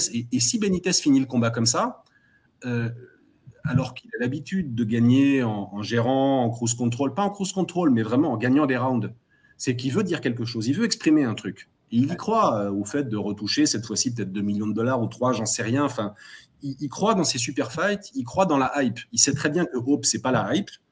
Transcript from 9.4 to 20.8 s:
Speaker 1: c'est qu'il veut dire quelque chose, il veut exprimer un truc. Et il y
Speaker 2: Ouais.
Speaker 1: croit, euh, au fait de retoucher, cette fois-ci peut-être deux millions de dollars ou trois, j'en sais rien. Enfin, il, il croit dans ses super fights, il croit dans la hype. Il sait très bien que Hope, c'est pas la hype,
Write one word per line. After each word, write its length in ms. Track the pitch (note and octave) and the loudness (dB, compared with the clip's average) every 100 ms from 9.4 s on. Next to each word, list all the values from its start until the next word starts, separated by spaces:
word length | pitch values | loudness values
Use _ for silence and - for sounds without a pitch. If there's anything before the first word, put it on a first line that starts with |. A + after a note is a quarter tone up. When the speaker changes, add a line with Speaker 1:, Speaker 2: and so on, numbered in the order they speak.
| _ - | _ -6
Speaker 1:
c'est 180 | - A#2+ | -4 -2
qu'il 160 | C3 | 0
veut 100 | E3 | 0
dire 180 | F#3 E3 | 0 -2
quelque 240 | C3+ A#2+ | -2 -4
chose, 220 | A2+ A#2 A2 | -6 -4 -2
il 60 | |
veut 100 | D#3+ | 0
exprimer 400 | A#3 - D#3+ D#3 | 0 0 4 4
un 100 | B2+ | 2
truc. 340 | G#2 G2 - - _ _ | -2 -8 -10 -16 _ _
Et 40 | A#2 | 0
il 100 | C#3 | 0
y 40 | |
Speaker 2:
Ouais. 60 | F3 | -2
Speaker 1:
croit, 420 | - A3+ F#3 A2 | 0 2 4 2
euh, 140 | G2+ | -2
au 120 | G2 | -4
fait 200 | G2+ C#3+ | -4 -4
de 120 | C3+ G#2+ | -4 -4
retoucher, 500 | G2 G2+ G#2 C#3+ D3+ | -4 -6 -2 2 2
cette 200 | G#2+ - | 2 -2
fois-ci 280 | G2+ - | -4 -2
peut-être 180 | A#2 F#2+ | -4 -6
deux 80 | G2 | -4
millions 260 | G2+ G2+ G#2+ | -2 -2 -2
de 60 | |
dollars 280 | G#2+ A#2+ C3 | 0 0 0
ou 40 | G#2+ | -2
trois, 260 | - B2 | -2 0
j'en 120 | A#2 G#2+ | 0 0
sais 160 | - | -2
rien. 220 | G#2+ C#3 | 0 0
Enfin, 300 | C#3+ A#2+ G#2 - - - - _ | 0 -2 -6 -8 -18 -20 -20 _
il, 120 | C#3 C3 | -10 -8
il 80 | D3 | -8
croit 260 | - G3+ | 0 2
dans 80 | G3+ | 2
ses 160 | D3+ B2 | 2 0
super 320 | D#3 C#3+ - | -2 -2 -4
fights, 400 | D#3+ G3 G3+ - | -2 -2 -2 -6
il 100 | - | -8
croit 220 | A#2+ F3+ F#3+ | -4 0 2
dans 120 | C#3 | 4
la 140 | C3 D3 | 2 0
hype. 160 | B2+ A#2+ - | -2 -2 -4
Il 60 | A#2 | 2
sait 140 | C#3+ | 2
très 160 | C3 D3+ | 2 0
bien 140 | E3 E3+ | 0 0
que 100 | B2 | -2
Hope, 300 | B2 C#3+ - | 0 2 2
c'est 160 | A2+ | 0
pas 100 | C#3+ | 2
la 240 | A#2+ G2+ A2 | 0 2 -2
hype, 140 | - - | -2 -10